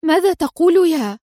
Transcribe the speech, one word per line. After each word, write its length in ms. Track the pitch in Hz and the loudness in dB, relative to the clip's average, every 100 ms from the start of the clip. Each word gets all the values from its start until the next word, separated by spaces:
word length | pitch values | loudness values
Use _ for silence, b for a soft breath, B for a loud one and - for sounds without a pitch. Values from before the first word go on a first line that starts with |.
ماذا 280 | 320 320 381 | 0 0 0
تقول 560 | 359 285 - 349 359 359 | -2 -6 -2 0 2 2
يا؟ 300 | 311 208 208 | -2 -6 -8